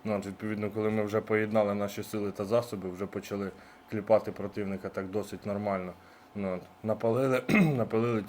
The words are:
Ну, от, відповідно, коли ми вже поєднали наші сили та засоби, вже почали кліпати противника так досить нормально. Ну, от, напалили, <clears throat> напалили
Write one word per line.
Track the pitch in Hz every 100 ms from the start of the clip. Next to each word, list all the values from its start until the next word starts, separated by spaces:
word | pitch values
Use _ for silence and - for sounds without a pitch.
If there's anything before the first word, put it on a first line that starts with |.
Ну, | 110 104
от, | 98
відповідно, | 92 107 107 104
коли | 107 107
ми | 107
вже | 104 107
поєднали | 107 107 107 110 104
наші | 101 101 107
сили | 107 110 101
та | 95 98
засоби, | 117 117 101 92
вже | 90 95
почали | 101 95 101 98 - - - -
кліпати | 110 98 107 107
противника | 90 101 107 98 95 98
так | 101 95
досить | 101 95 95 107
нормально. | 101 104 98 90 87 - - - 107
Ну, | 98 92
от, | - -
напалили, | 110 107 113 113 135 127 -
<clears throat> | 220 165 135
напалили | 110 113 120 113